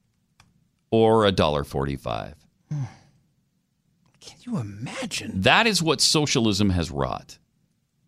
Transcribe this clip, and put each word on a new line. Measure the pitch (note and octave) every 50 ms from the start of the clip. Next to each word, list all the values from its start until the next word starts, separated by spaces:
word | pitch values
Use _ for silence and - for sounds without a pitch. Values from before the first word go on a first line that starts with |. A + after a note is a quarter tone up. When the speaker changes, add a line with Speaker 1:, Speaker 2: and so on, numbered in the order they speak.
| _ _ _ _ _ _ _ _ _ _ _ _ _ _ _ _ _ _
Speaker 1:
or | - A2+ A2+ A2 A2 A2+ G#2+
a | G2+ F#2+
dollar | F#2 F#2 D#2 D2 D2 C#2+
forty-five. | - - C#2+ C2+ C#2 C#2 C2 - B1 A1 G#1+ G1+ G1+ - - _ _ _ _ _ _
Speaker 2:
Can | D3+ D3 C3 G2+ - - _ _ _ _ _ _ _ _ _ _ _ _ _ _ _ _ _ _ _ _ _ _ _ _ - - - - -
you | B3 A#3 E3
imagine? | A2 G2+ G2 G#2 A#2 F3+ G#3 - B3+ G3+ - - - - - F#2+
Speaker 1:
That | F#2 B2 D3+ G3 A3+
is | A#3 G#3 E3+ E3
what | D#3+ C#3+ - -
socialism | - - D#3+ D3 - - C3+ A2+ A2 G2+ F#2+ G#2+ G2+
has | F2+ F2 E2 D2
wrought | D2+ C#2 C2+ B1+ G1+ - - - - - _ _ _ _ _ _ _ _ _ _ _ _ _